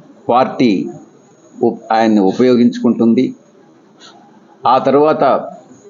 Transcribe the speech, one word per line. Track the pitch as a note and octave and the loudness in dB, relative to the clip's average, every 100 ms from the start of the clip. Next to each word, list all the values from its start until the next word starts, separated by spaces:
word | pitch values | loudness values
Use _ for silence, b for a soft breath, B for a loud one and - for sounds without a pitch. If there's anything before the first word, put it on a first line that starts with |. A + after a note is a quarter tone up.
| - - - | -20 -12 -2
పార్టీ | B2 C3 - B2 F#2 - - - _ _ _ _ - | 0 0 0 0 0 -4 -12 -20 _ _ _ _ -4
ఉప్-, | A#2 - - | -4 -4 -4
ఆయన్ని | A2 A2+ G#2 | 0 2 2
ఉపయోగించుకుంటుంది. | F#2+ G2+ B2+ B2 A#2+ - A#2+ A2 A#2 A2 - - _ _ _ _ _ _ B B - - _ - A#2+ | 0 0 2 2 2 0 -2 0 0 0 -2 -6 _ _ _ _ _ _ B B -20 -20 _ -6 0
ఆ | C3 | 0
తర్వాత | C#3 C#3 D3+ C3 C#3+ - - - - - - | 2 2 2 2 0 0 -4 -16 -20 -20 -18